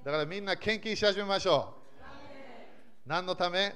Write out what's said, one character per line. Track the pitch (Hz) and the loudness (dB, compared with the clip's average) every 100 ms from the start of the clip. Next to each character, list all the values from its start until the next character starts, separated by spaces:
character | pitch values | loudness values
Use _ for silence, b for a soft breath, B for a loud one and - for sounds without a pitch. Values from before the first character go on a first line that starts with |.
だ | 143 | -2
か | 151 | 0
ら | 151 | 0
み | 190 | -2
ん | |
な | 196 | -2
献 | 180 208 220 | 0 2 0
金 | 220 | 0
し | 208 | 4
始 | 208 196 | 4 4
め | |
ま | 202 196 | 2 2
し | 185 | 6
ょ | 147 - - - - - - - - - 240 - - - - 127 | 4 4 -6 -14 -14 -12 -12 -12 -12 -12 -14 -14 -14 -14 -12 -4
う。 | |
何 | 165 | -2
の | 185 | 0
た | 180 180 | 0 2
め？ | 180 202 | 2 2